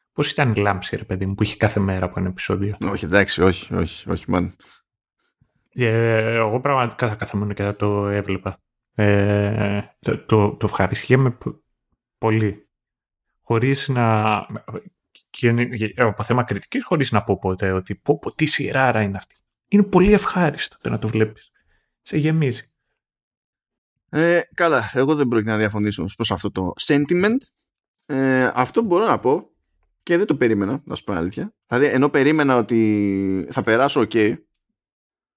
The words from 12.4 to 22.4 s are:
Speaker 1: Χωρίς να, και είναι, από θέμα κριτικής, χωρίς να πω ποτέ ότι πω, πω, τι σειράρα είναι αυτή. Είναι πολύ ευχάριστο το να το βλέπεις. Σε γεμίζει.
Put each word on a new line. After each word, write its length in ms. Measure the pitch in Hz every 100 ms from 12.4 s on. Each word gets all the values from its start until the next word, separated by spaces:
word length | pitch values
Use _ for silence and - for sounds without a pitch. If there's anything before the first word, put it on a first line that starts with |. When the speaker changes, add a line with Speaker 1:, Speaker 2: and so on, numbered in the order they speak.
| 107 - _ _ _ _ _ _ _ _
Speaker 1:
Χωρίς 460 | - 117 131 139 -
να, 580 | 123 117 107 107 104 - 104 - 110 - _ _ - _
και 180 | - 120
είναι, 200 | 117 120 110 107 -
από 260 | 117 -
θέμα 220 | 110 123
κριτικής, 400 | 120 101 - 269
χωρίς 280 | - 156 131
να 120 | 107
πω 140 | - 95
ποτέ 340 | 95 92 95
ότι 220 | 95 92
πω, 240 | 101 - 156
πω, 160 | -
τι 120 | - 151
σειράρα 540 | 127 - 131 131 113
είναι 140 | 101 98
αυτή. 180 | - _ _ _ _
Είναι 140 | 202
πολύ 300 | 202 180 196
ευχάριστο 640 | 202 - 185 165 - - -
το 100 | 120
να 80 | 113
το 100 | 110
βλέπεις. 420 | 110 110 - _ _ _ _ _ _
Σε 140 | - 160
γεμίζει. 500 | 156 160